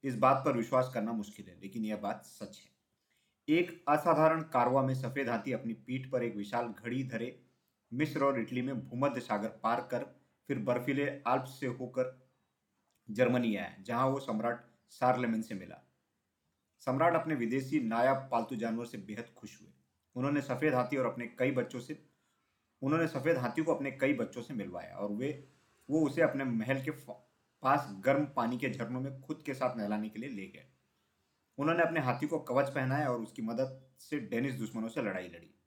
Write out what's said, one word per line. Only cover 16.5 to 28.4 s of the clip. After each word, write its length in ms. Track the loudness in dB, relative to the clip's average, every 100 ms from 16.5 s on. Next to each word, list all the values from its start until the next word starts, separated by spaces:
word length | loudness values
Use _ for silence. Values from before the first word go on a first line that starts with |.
| _ _ _
सम्राट 360 | -2 4 4 4
अपने 200 | 0 0
विदेशी 440 | 0 0 0 -2
नायाब 500 | 0 4 4 4 0
पालतू 240 | -2 -2 -4
जानवर 300 | -2 -4 -6
से 120 | -10
बेहद 360 | -10 -10 -12 -16
खुश 240 | -20 -20
हुए। 80 | -20 _ _ _ _ -4
उन्होंने 260 | 0 0
सफेद 320 | 0 2 4
हाथी 240 | 4 2 0
और 80 | 0
अपने 220 | -2 -8
कई 240 | 0 2
बच्चों 280 | 2 -2 -6
से, 300 | -10 -12 _ _ _ _ _ _ _ _
उन्होंने 260 | 0 2 2
सफेद 300 | 0 2 2
हाथी 260 | 2 0
को 100 | 0
अपने 180 | 0 0
कई 220 | 0 2
बच्चों 280 | 2 0 -4
से 120 | -8
मिलवाया 420 | -6 -6 -8 -10 -6
और 160 | -4
वे, 380 | -2 -2 -4 -12 _ _ _ 0
वो 160 | 2 2
उसे 160 | 4
अपने 220 | 4 4
महल 400 | 0 0 2 0
के 80 | 0
फ-, 360 | -8 -12 -16 _ _ _ _
पास 260 | 4 4 2
गर्म 340 | -2 4 4 2
पानी 320 | 0